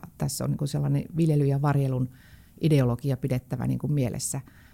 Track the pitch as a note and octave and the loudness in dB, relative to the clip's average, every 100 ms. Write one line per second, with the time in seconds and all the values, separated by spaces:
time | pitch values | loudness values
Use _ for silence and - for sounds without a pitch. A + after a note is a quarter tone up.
0 | - - C#3+ - B2+ C#3+ D3 D3 C#3+ C#3 | -10 -6 -4 -2 -4 -2 -2 -2 0 0
1 | - E3 E3 D3 C#3 C#3 D3 C#3 C3+ B2+ | -2 0 2 4 2 2 2 2 0 0
2 | B2+ - - - - - D#3+ D3 B2 A#2+ | -4 -6 -20 -20 -20 -2 2 4 4 0
3 | C#3+ B2+ C3+ B2+ - B2+ B2 B2 C#3+ D3 | -2 -2 -2 -2 -4 -4 -2 -2 0 0
4 | A#2+ - - C#3 - - - | 0 -2 -6 -8 -12 -20 -20